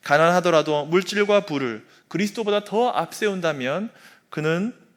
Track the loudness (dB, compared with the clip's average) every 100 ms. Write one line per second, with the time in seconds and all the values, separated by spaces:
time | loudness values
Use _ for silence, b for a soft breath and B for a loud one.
0 | 0 4 6 4 4 2 2 -2 0 0
1 | 0 -2 2 2 2 -4 -4 -6 -12 b
2 | b -4 -4 -4 -2 -2 -2 -2 0 0
3 | -4 -2 -4 -2 -2 -2 -4 -4 -6 B
4 | B B _ -4 -2 -2 -2 -8 _